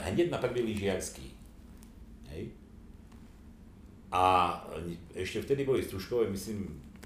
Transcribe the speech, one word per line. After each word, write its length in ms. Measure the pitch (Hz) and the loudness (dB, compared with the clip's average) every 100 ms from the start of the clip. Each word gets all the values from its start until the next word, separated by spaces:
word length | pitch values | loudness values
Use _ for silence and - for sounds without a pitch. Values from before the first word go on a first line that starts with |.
hneď 240 | 80 92 - | 2 4 4
na 160 | 123 | 4
prvý 240 | 123 123 113 | 0 2 0
lyžiarsky. 640 | 107 98 92 - - - - - - - - - - - - - | 2 2 2 -2 -8 -12 -14 -18 -18 -18 -16 -16 -16 -16 -16 -12
Hej. 240 | 73 110 - - - - - - - - - - - - - - - - | -8 -8 -10 -16 -18 -16 -18 -18 -18 -18 -18 -18 -16 -16 -18 -18 -18 0
A 480 | 90 92 90 87 85 - 80 85 85 - - | 6 8 8 8 4 -4 -6 -6 -8 -8 -6
ešte 320 | 92 110 104 | -2 -2 2
vtedy 160 | 139 | 2
boli 160 | 135 123 | 4 4
Stužkové, 480 | - 95 - 123 107 | 2 -4 0 2 2
myslím, 480 | 98 113 104 85 80 - - | 0 -4 -4 -6 -8 -14 -16